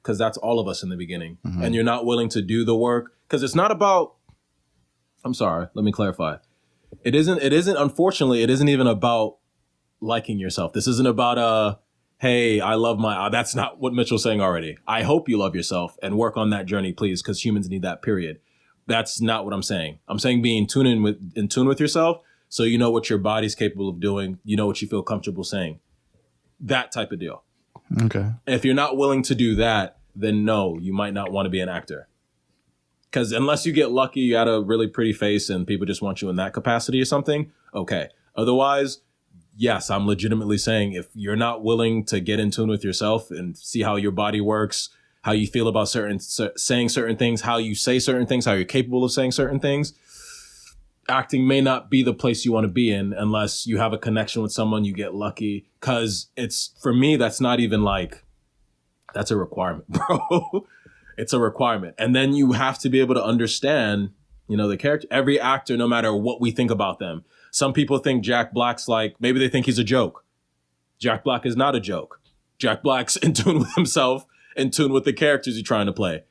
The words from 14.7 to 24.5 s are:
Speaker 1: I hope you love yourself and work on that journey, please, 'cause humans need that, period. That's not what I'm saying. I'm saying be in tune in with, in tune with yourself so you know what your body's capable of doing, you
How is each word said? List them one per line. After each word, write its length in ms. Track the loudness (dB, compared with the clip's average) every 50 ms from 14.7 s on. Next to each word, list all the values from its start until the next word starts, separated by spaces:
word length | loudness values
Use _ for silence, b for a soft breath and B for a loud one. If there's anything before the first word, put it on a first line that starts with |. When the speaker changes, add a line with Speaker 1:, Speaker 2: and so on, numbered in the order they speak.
| -12 -10 -6
Speaker 1:
I 160 | -4 -2 0 2
hope 220 | 2 2 2 2 0
you 100 | 0 0
love 160 | 0 0 -2
yourself 420 | -4 -4 -2 -4 -4 -4 -6 -8 -8
and 160 | -6 -2 0 0
work 180 | 0 0 0
on 140 | 0 0 0
that 160 | 0 -2 -2
journey, 260 | -4 -2 -2 -2 -4
please, 300 | -4 -2 -2 -2 -2 -4
'cause 220 | -4 -6 -6 -2 0
humans 240 | 0 0 0 -2 -4
need 100 | -6 -4
that, 200 | -4 -6 -6 -6
period. 380 | -4 -2 -2 -2 -2 -6 -10 -12 _ _ _ _ _ _ _ _ -6
That's 340 | -2 -2 -2 -2 -2 -4 -2
not 220 | -2 0 0 -2 -2
what 100 | -4 -6
I'm 80 | -4
saying. 360 | -4 -4 -4 -4 -4 -6 -10 -12 _ -8
I'm 100 | -6 -2
saying 240 | 0 2 2 4
be 160 | 2 2 2 2
in 80 | 0
tune 200 | 2 2 2 2
in 160 | 4 4 4
with, 160 | 2 2 0 -2 -8 -10 -6
in 120 | -4 -4 -2
tune 180 | 0 0 2 2
with 120 | 2 0
yourself 400 | 0 0 2 2 2 2 0 -2 b b b b b b
so 140 | -2 0 2
you 120 | 2 4
know 140 | 4 4 4
what 180 | 2 2 0 0
your 100 | 0 0
body's 360 | 2 0 0 0 0 -2 -2
capable 340 | -2 -2 -2 -2 -2 -6 -6
of 120 | -4 -2
doing, 380 | -2 -2 -2 -2 -4 -6 -8 -8 -4
you 120 | -2